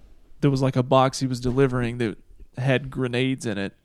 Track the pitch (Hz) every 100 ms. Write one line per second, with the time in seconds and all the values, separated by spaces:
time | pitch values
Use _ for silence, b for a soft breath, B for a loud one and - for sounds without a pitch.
0 | - - - - 143 135 135 127 123 135
1 | 131 - 131 123 123 123 139 123 120 120
2 | 113 - - - - - 131 127 135 -
3 | 127 120 131 131 127 101 98 -